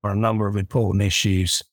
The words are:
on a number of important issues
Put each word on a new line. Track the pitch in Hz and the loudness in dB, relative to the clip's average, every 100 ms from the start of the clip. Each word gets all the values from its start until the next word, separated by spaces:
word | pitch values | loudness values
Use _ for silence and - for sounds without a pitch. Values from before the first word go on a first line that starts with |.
on | 104 | -2
a | 101 | 0
number | 113 110 104 | 0 0 -2
of | 101 | -2
important | 95 127 104 98 | -2 0 2 2
issues | 98 - 104 92 90 - - | 2 0 2 2 0 -2 -6